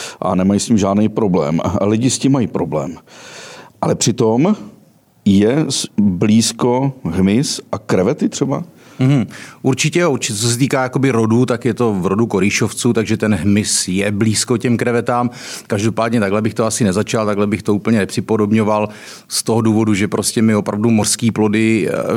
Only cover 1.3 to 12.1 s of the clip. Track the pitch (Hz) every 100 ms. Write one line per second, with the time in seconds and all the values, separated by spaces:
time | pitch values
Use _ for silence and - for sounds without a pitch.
1.3 | 90 73 80 - 85 101 110 123 - 135
2.3 | 135 101 98 87 76 71 80 - - -
3.3 | - - - - _ 170 - - 107 113
4.3 | 117 170 208 - - _ _ _ _ -
5.3 | 98 104 139 147 - - - 104 90 107
6.3 | 110 110 - 123 123 139 139 - 85 95
7.3 | 107 - - - - - 101 92 151 -
8.3 | - 139 139 - - - - 131 143 107
9.3 | - - - 127 127 151 175 175 127 -
10.3 | 104 117 120 135 139 127 139 135 117 110
11.3 | 113 127 117 127 101 120 98 90